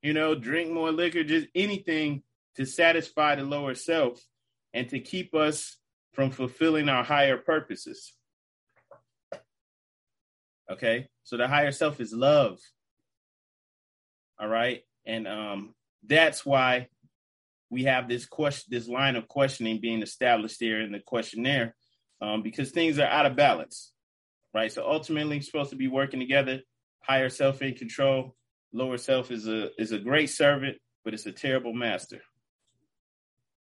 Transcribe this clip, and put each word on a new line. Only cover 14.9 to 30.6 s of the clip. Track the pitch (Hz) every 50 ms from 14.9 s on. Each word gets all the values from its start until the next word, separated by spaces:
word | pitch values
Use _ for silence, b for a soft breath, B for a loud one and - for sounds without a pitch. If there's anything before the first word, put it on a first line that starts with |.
| _ _ _
and, | 110 110 113 110 95
um, | 107 107 107 104 101 98 101 113 _ _ _ _ _ _ -
that's | 107 143 156 165 156 - - -
why | 139 139 131 127 127 127 127 127 - _ _ _ _ _ _ _ _ _ _ _ _ _ _ _ _
we | 117 127 127
have | 135 131 127 123 117
this | 120 120 120
question, | - - - 151 143 139 - - -
this | 120 120 113 117
line | 120 127 139 139 127
of | 117 113 -
questioning | - 139 139 135 135 - 117 110 113 107
being | 107 117 113 113
established | 104 - - - 127 123 120 110 107 110 - -
here | 117 113 107 107
in | 110 101
the | 101 101
questionnaire, | - - - - 110 - - 113 120 135 143 131 117 117 - _ _ _ _ _ _ _ _ _
um, | 104 107 107 107
because | 101 107 - - 135 -
things | - 170 165 165 147 147
are | 139
out | - - 151 143
of | 139 123
balance, | 135 143 135 104 82 73 - - - - - _ _ _ _ _ _ _ _ _ _ _ _
right? | - 107 113 110
So | - - -
ultimately, | - 151 156 151 - 160 151 151 151 147
we're | 147
supposed | 143 - - 151 139 139
to | -
be | 131 131 131
working | 127 135 139 135 135 131
together. | 127 127 139 139 139 131 131 131 - _ _ _ _ _ _ _
Higher | - - 135 131 131 127
self | 131 - 139 139 135 135
in | 139 135 123
control, | - 131 113 - - 139 135 135 131 127 131 - _ _ _ _ _ _ _ -
lower | 117 131 127 127 123
self | - - 135 127 123 127
is | 123 113 107
a, | 110 110 110 104 - - -
is | 113 110
a | 113 98
great | 101 120 139 156 151 143
servant, | - - 151 143 143 139